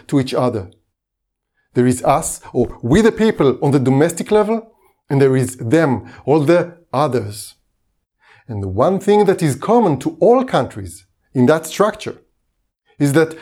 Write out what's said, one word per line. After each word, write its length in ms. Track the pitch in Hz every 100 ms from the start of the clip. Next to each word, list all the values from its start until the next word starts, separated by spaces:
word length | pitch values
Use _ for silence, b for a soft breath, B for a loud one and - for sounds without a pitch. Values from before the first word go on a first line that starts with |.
| -
to 120 | 143
each 140 | 131
other. 380 | 123 127 113 90 _ _ _ _ _ _ _ _ _ _
There 140 | 127 123
is 140 | 127 147
us, 340 | 143 - - B
or 260 | 127 113 -
we 200 | 117 190
the 100 | 214
people, 480 | - 220 202 139 -
on 100 | 143
the 80 | 139
domestic 520 | 127 135 165 170 208
level, 400 | 214 208 226 220 _ _ _ -
and 120 | 139
there 140 | 135 131
is 220 | 120 -
them, 500 | 113 160 151 110 B B 127
all 140 | 156
the 380 | 143 175 175 - _
others. 640 | 127 147 120 104 104 - _ _ _ _ _ _ _ b b -
And 160 | 104
the 60 | 98
one 280 | 95 156 190
thing 280 | 202 208 196
that 180 | 180
is 140 | 156 120
common 420 | - 233 190 143
to 160 | - -
all 240 | 196 254 254
countries 600 | 156 120 107 92 - _ _ _
in 140 | 131 127
that 180 | 160 -
structure 560 | - 208 - - - _ _ _ _ _ _ _ -
is 140 | 143
that 240 | 151 160 B